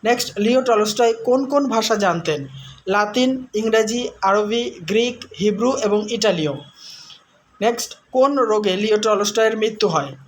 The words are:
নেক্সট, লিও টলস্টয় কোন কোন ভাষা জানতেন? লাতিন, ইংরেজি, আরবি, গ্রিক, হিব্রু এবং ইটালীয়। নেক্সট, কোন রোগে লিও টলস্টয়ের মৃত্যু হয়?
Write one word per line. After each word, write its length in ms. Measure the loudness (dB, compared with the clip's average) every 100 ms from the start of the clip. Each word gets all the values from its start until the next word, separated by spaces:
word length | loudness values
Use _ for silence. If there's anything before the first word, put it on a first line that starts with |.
নেক্সট, 360 | 0 -2 -2 -2
লিও 220 | 0 2
টলস্টয় 520 | 2 2 0 2 0
কোন 320 | 2 0 0 2
কোন 240 | 0 0
ভাষা 260 | 0 0 0
জানতেন? 520 | 0 0 -2 -4 -6 -14 -18 -14 -2
লাতিন, 600 | 0 0 0 0 0 -6
ইংরেজি, 560 | -4 0 2 2 -2 -6 -2
আরবি, 580 | 0 2 2 -2 -4 -8 -2
গ্রিক, 380 | 0 0 -4 -16 -2
হিব্রু 320 | -2 0 0
এবং 340 | 0 0 0 -2
ইটালীয়। 440 | -2 0 0 -2 -6 -12 _ -20 -20 -20 -20 _ _ _ _
নেক্সট, 360 | -2 -2 -8 -12 _
কোন 260 | 2 2 4
রোগে 400 | 2 2 2 0
লিও 200 | 2 2
টলস্টয়ের 600 | 2 0 0 2 0 2
মৃত্যু 300 | -2 0 2
হয়? 280 | 0 -4 -10